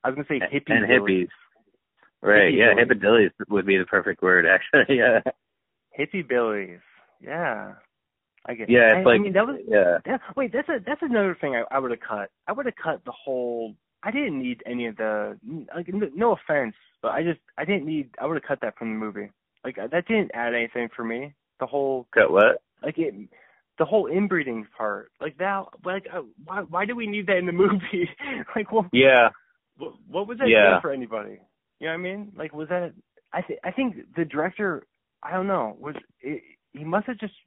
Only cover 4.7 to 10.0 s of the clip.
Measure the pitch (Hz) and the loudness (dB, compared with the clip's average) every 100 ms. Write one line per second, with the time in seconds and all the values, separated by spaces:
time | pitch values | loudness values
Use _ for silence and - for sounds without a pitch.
4.7 | 143 123 131 120 110 131 - _ _ _ | 2 4 4 4 4 0 -10 _ _ _
5.7 | _ _ - 147 196 139 123 113 104 92 | _ _ -8 -6 -6 -2 0 0 -2 -8
6.7 | 87 _ _ _ _ 101 156 165 107 101 | -14 _ _ _ _ -12 -6 -6 -6 -10
7.7 | 98 _ _ _ _ _ _ - 117 110 | -18 _ _ _ _ _ _ -14 -10 2
8.7 | 120 113 139 180 117 202 190 240 285 - | 6 8 6 6 4 4 0 0 -4 0
9.7 | 208 90 - | 4 4 2